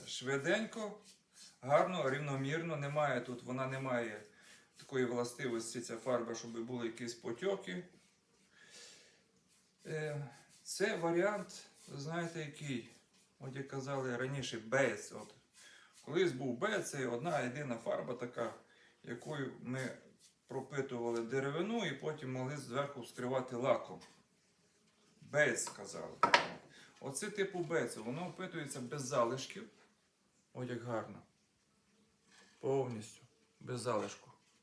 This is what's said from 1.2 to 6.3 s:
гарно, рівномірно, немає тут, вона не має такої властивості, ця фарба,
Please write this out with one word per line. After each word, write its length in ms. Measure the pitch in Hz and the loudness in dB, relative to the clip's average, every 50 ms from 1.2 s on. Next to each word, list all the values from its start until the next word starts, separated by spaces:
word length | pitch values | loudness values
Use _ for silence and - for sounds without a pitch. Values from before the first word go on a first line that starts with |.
| _ _ _ - - - - _ | _ _ _ -20 -20 -20 -16 _
гарно, 500 | 120 135 147 165 180 185 185 170 143 131 | 4 8 8 8 8 8 4 2 4 4
рівномірно, 640 | 135 147 147 143 135 135 135 139 156 165 165 170 156 | 2 2 2 0 0 0 0 0 0 0 0 0 -2
немає 440 | 143 143 143 147 151 147 139 127 123 | -2 -2 0 4 4 4 4 4 2
тут, 220 | 123 127 123 120 | 0 -2 -6 -6
вона 240 | 120 120 127 135 131 | -4 -4 -2 -2 0
не 140 | 131 135 135 | -2 -2 -2
має 420 | 135 131 123 120 117 110 107 104 - - - - - - - - - _ _ | 0 0 2 2 2 0 -4 -8 -10 -14 -20 -20 -20 -20 -20 -20 -20 _ _
такої 280 | - - - 139 131 123 | -20 -10 0 2 4 4
властивості, 760 | 117 120 120 120 120 - - 139 120 117 113 110 - - 127 | 4 4 2 0 0 -2 -2 -2 0 0 0 -2 -2 -4 -6
ця 160 | 120 - 117 | -4 -4 -6
фарба, 380 | 113 - 131 123 117 113 113 | -4 2 2 2 4 2 0